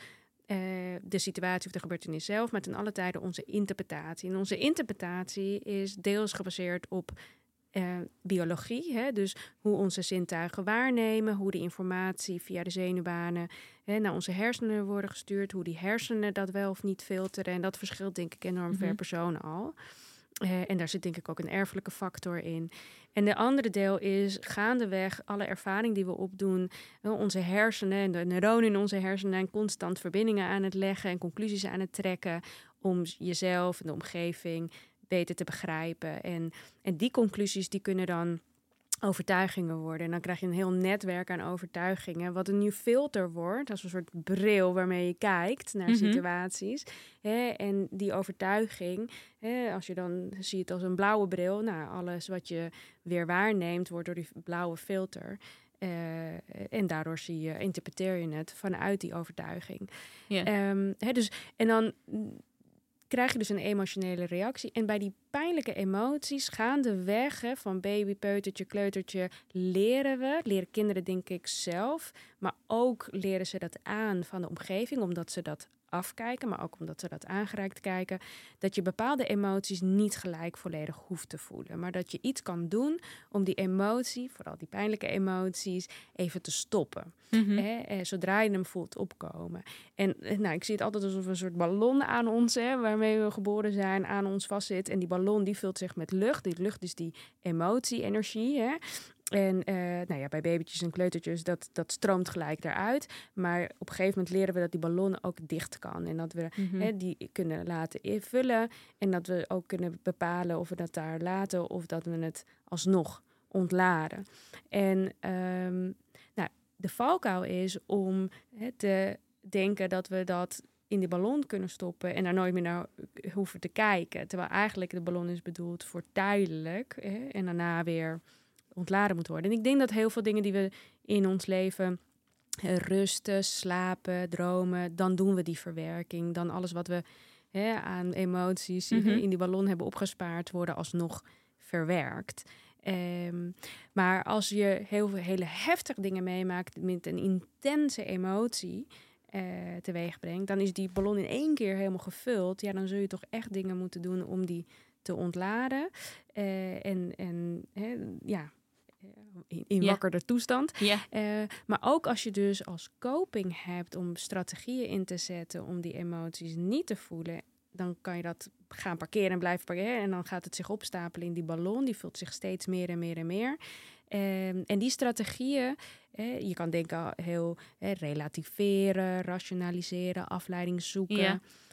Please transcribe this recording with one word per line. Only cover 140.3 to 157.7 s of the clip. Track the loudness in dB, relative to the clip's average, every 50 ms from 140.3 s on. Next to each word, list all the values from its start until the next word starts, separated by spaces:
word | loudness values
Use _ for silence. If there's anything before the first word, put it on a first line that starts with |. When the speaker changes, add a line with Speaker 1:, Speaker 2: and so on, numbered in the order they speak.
| -2 -4 -4 -4
Speaker 1:
worden | -2 -2 -2 -2 -2
alsnog | -4 -4 -2 0 0 0 0 -2 -6 -12 -16 -20 _ _ _ _ _
verwerkt. | -12 -4 -2 0 2 2 2 2 2 0 -2 -4 -6 -8 -12 -14 -14 -18 -20 -20 -20 -20 _ _
Ehm, | -4 -2 0 0 0 -2 -2 -2 -2 -4 -4 -4 -6 -6 -8 -10 -14 -16 -16 -16 -14 -4 2
maar | 4 6 6 6 4 4
als | 2 2 2 2 2
je | 2 4 4 4 4 2 0 0
heel | 2 2 2 2
veel, | 0 -2
hele | -2 0 0 0 0
heftige | -2 -4 -2 2 2 2 2 2 -4 -4 -2
dingen | -2 -2 0 0 0
meemaakt | 0 0 0 0 0 0 -2 -4 -6 -6 -4
met | -2 -2 -2 -2 -2
een | -4 -4 0
intense | 2 2 2 2 0 -4 _ _ 0 2 2 4 2 2 0 -2 -4
emotie, | -4 -2 -2 0 0 0 2 0 0 -2 -4 -6 -6 -8 -8 -10 -12 -16 -20 -20 -20 _ _ _
eh, | _ -8 -6 -6 -6 -6 -8 -8 -8 -8 -8 -6
teweeg | -4 -4 -2 -2 -4 -6 -8
brengt, | -8 -6 -4 -4 -2
dan | 0 0 2
is | 2 2 2
die | 0 -4 -2
ballon | 0 0 2 2 2 0
in | 0
één | 0 0 0 2 2 2
keer | 2 2 0 0
helemaal | 2 0 0 0 -2
gevuld. | -6 -8 -10 -8 -2 0 0 2 2 0 0 -2
Ja, | -4 -4 -2
dan | -2 -2 -2
zul | 0 0
je | -2
toch | -2 -2 -6 -10 -6
echt | -8 -6 -6 -4 -4
dingen | -4 -2 -2 -2
moeten | -2 -4 -4 -6 -6 -4
doen | -2 -2 -2 -2
om | -2 -2 -2 0
die | 0 -2 -4 -6 _ -16 -20 -20 _ _ _ -6
te | -6 -4
ontladen. | -2 -2 -2 -2 -2 -2 0 0 0 0 0 0 -2 -2 -4 -6 -10 -14 -14 -14 -16 -20 _ -6
Eh, | -2 -2 -2 0 -2 -2 -4 -4 -4 -2
en, | -2 -2 0 -2 -4 -4
en, | -6 -6 -4 -4 -2 -2 -2 -4 -4 -6 -10